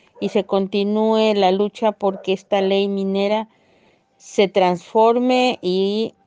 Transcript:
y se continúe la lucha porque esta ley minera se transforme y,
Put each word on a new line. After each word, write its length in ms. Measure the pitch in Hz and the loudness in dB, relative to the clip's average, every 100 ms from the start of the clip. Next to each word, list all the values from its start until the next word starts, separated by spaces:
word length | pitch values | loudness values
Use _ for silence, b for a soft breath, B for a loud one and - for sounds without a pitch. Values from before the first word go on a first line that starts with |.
| b - | b -10
y 80 | 202 | -4
se 160 | 214 196 | -4 -2
continúe 880 | 196 196 202 202 214 220 220 220 | -2 -2 -2 -2 0 2 2 2
la 180 | 208 185 | 2 2
lucha 400 | 196 208 - 220 | 2 -2 -2 -4
porque 400 | 208 196 196 - | -2 -4 -4 -4
esta 300 | 190 _ 202 | -6 _ -2
ley 260 | 190 196 202 | 0 0 -2
minera 640 | 196 196 196 202 214 220 b b b b b b _ | -2 -2 -2 0 -2 -4 b b b b b b _
se 300 | - - 196 | -6 0 0
transforme 1120 | 196 180 175 - 220 220 240 247 254 254 - | 2 2 0 -2 2 2 2 0 2 0 -2
y, 500 | 180 185 196 208 226 - | -2 -2 -2 -2 -6 -8